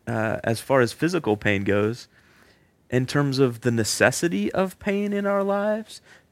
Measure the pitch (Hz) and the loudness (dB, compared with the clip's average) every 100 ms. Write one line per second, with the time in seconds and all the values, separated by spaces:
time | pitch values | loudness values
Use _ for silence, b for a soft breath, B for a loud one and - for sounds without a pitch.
0 | - 113 110 101 - 113 - 135 120 - | -6 -2 -2 -2 -2 -4 2 2 2 0
1 | 160 180 - 104 107 101 101 101 104 120 | -2 0 0 0 2 0 2 2 2 -2
2 | - b b b b b b _ _ 127 | -10 b b b b b b _ _ -2
3 | 127 147 143 131 135 117 127 117 110 - | 0 0 0 2 2 2 0 0 0 2
4 | 104 - 170 190 208 - 190 - - 202 | 2 2 -2 -2 -2 -2 -2 -4 -4 -2
5 | 208 202 202 202 196 202 208 214 214 - | -2 -2 -2 -2 0 -2 -2 -4 -6 -18
6 | b b _ | b b _